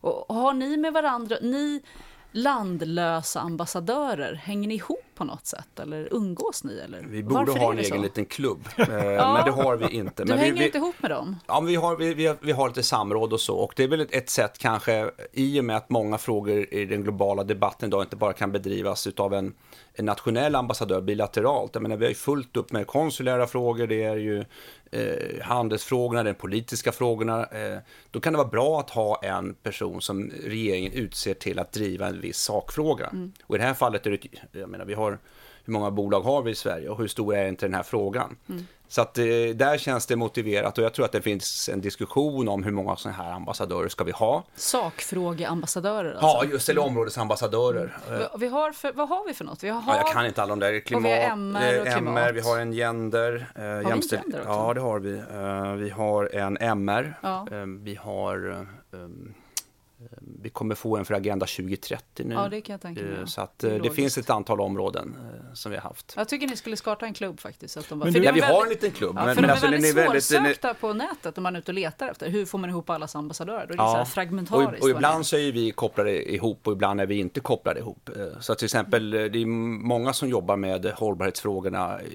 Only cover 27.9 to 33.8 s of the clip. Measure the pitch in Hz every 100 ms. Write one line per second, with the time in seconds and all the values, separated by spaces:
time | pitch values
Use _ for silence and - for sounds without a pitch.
27.9 | - - 123 165 160 123 107 135 156 135
28.9 | - 107 107 95 95 92 95 110 98 98
29.9 | 90 - 98 117 143 151 110 110 92 95
30.9 | 127 107 - - 95 - 95 87 104 104
31.9 | 92 95 92 90 - - 104 - - 151
32.9 | 139 - 185 180 - - 101 120 131